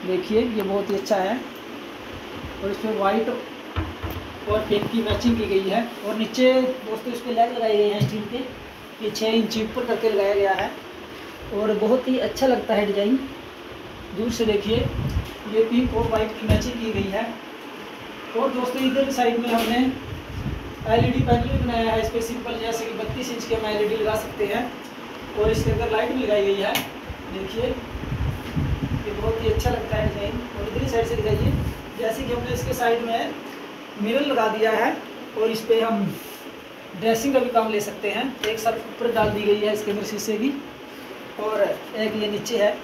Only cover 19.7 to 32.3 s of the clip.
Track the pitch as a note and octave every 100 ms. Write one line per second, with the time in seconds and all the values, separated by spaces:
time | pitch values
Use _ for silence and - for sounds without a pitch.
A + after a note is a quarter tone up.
19.7 | A#3+ C4 - - - - - - - -
20.7 | - - A#3 A#3+ B3 A#3+ A#3+ A#3 - A#3+
21.7 | A#3 A3+ A3+ G#3+ A#3 A3+ A#3+ A#3+ A3+ A3+
22.7 | A3+ A3 G3 - B3+ B3 A3+ G#3+ A3 G#3+
23.7 | G#3 G#3 A3 G#3+ G#3+ - - - B3+ C4
24.7 | - - - - - - - G#3+ A3 A3+
25.7 | G3+ G#3+ A3 A3+ B3+ G#3+ G#3 G3 G3 G3+
26.7 | - - - - - - F#3+ F#3+ A3+ B3+
27.7 | C4 - - - - - - - - -
28.7 | - - - - G#3 A3 A3+ A3+ G#3+ -
29.7 | A#3 - - G#3+ - G3+ - - - G3
30.7 | - - A#3 A3+ A3+ G#3+ G#3 - - -
31.7 | - - - A3 - C4+